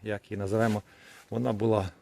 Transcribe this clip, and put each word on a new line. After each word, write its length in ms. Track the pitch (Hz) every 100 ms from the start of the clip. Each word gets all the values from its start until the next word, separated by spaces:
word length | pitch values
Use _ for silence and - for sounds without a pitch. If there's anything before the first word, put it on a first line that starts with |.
як 280 | 107 104 _
її 80 | 98
називаємо, 420 | 98 110 113 107 - - - - -
вона 240 | 113 123
була 360 | 107 113 107 92 -